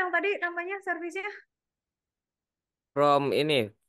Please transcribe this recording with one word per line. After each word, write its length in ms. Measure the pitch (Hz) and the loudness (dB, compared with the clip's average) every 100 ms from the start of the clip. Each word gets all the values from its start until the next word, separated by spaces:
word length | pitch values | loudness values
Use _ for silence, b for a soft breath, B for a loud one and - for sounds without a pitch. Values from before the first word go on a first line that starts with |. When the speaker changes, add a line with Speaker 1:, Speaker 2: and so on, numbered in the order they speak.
Speaker 1:
yang 80 | 359 | 2
tadi 240 | 339 392 403 | 0 0 -2
namanya 400 | 349 349 349 392 | -4 -6 -6 -6
servisnya? 480 | 381 339 339 349 403 - - _ _ _ _ _ _ _ _ _ _ _ _ _ _ | -6 -6 -6 -8 -10 -12 -20 _ _ _ _ _ _ _ _ _ _ _ _ _ _
Speaker 2:
From 400 | 139 147 143 139 | 2 4 4 4
ini, 400 | 104 151 143 104 - | 2 2 2 0 -6